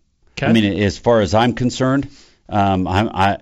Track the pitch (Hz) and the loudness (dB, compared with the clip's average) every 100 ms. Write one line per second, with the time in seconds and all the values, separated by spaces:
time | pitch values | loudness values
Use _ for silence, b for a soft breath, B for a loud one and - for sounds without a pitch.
0 | _ _ _ - 135 113 101 92 101 - | _ _ _ -6 0 2 2 0 -2 -2
1 | 117 113 98 107 120 113 123 - 131 139 | 0 2 2 2 0 0 -4 -2 -2 -2
2 | 135 b b b - 104 98 95 87 92 | -4 b b b -6 -2 0 0 0 -2
3 | 110 - 98 98 | -2 0 -2 -2